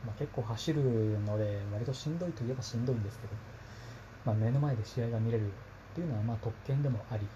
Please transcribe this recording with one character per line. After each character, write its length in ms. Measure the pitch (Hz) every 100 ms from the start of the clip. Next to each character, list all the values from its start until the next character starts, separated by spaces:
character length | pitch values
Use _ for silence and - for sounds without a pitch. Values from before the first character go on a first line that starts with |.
| 117
ま 60 |
あ、 60 | 107
結 140 | 143
構 100 | -
走 300 | 110 110 -
る 100 | 147
の 540 | 135 117 107 107 104 107
で、 240 | 104 101 101
割 120 | 104
と 80 | 120
し 160 | 131 151
ん 100 | 165
ど 100 | 175
い 40 |
と 120 | -
い 60 | 120
え 40 |
ば 80 | 127
し 140 | - 117
ん 100 | 123
ど 60 |
い 40 | 117
ん 60 |
で 80 | 101
す 80 | -
け 80 | -
ど、 80 | - - - - - - - - -
ま 80 | 123
あ、 20 |
目 160 | 107 110
の 100 | 135
前 160 | 147 117
で 80 |
試 180 | 104 -
合 80 | 117
が 100 | 113
見 100 | 113
れ 80 | 113
る 100 | 104
っ 20 | 98 - - -
て 60 | -
い 40 |
う 40 | 170
の 80 | 110
は、 60 |
ま 120 | 110
あ、 20 | 110
特 140 | 117 -
権 180 | - 139
で 60 | 143
も 160 | 113 -
あ 60 | 107
り 100 | 101